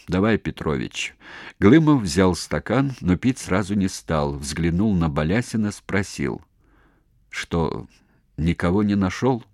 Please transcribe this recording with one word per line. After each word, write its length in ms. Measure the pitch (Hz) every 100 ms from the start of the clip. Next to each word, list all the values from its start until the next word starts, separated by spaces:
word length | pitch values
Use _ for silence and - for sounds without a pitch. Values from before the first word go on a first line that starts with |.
| -
«Давай, 280 | 90 104 107
Петрович». 800 | - 67 - 69 55 - - - - - - -
Глымов 420 | 98 147 156 143
взял 320 | 98 76 92
стакан, 600 | 87 - 76 - 110 139 127
но 160 | 82 90
пить 220 | 120 131
сразу 360 | - 92 92
не 120 | 104 92
стал. 500 | - - 80 73 71
Взглянул 560 | 73 78 82 85 110 95
на 120 | 82
Балясина, 640 | 71 78 101 120 117 104
спросил: 720 | - - 95 101 - 69 50 - _ _ _ _ _ _ _ _
«Что, 580 | - - 85 80 - - _ _ _ _ -
никого 460 | 80 82 90 95
не 140 | 104 101
нашёл?» 480 | 92 - 123 123 -